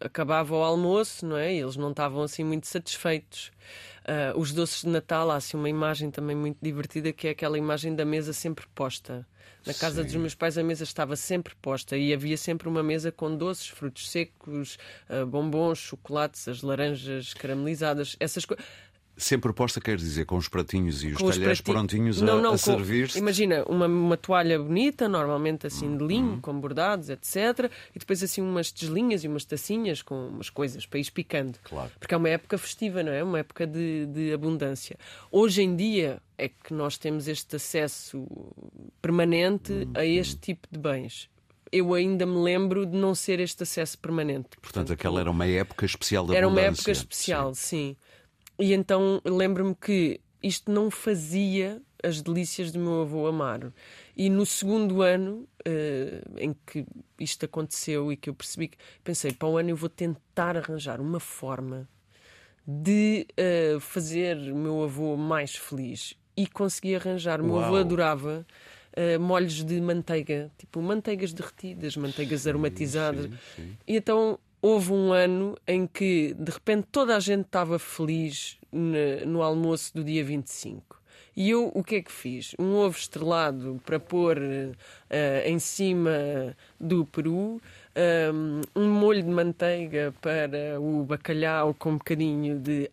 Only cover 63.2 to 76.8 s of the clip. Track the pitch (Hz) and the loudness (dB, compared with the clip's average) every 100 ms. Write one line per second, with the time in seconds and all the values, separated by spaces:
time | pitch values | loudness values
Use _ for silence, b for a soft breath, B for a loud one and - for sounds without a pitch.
63.2 | - - 185 175 160 151 - 185 156 165 | -2 2 4 4 4 2 -2 -6 -2 0
64.2 | 175 156 139 143 156 156 151 135 156 147 | 0 -2 -4 -4 -2 0 -2 -2 -2 0
65.2 | 156 156 143 - - 139 127 - - - | 0 0 -2 -8 -8 -8 -6 -8 -12 -16
66.2 | _ - 196 - 196 - 185 185 185 185 | _ -2 -2 0 -2 -2 -2 -2 0 -2
67.2 | 170 156 165 175 - 190 175 175 160 143 | 0 2 2 2 4 4 4 2 2 2
68.2 | 147 156 165 B B B B - 170 165 | -2 -6 -10 B B B B -2 2 2
69.2 | 180 180 175 156 160 175 175 170 170 160 | 4 2 2 -2 -2 0 0 0 0 -2
70.2 | 151 147 147 - - 170 170 214 214 202 | -2 -4 -4 -12 -10 -4 -2 -2 -2 -2
71.2 | 185 165 170 - 185 180 151 147 139 139 | -4 -6 -12 -12 -12 -8 -6 -4 -4 -2
72.2 | 143 147 147 147 151 - 147 156 156 139 | -2 -2 0 0 0 -2 -2 0 0 -2
73.2 | 139 120 - - 85 107 - 214 214 220 | -6 -10 -16 -14 -14 -10 -2 0 2 2
74.2 | 220 202 _ _ 208 214 180 196 190 185 | 2 0 _ _ 4 4 4 4 6 6
75.2 | 180 185 196 - - 185 185 - 196 175 | 6 4 0 -4 0 2 2 0 2 4
76.2 | 147 - 160 - - 214 | 2 -2 -6 -4 0 2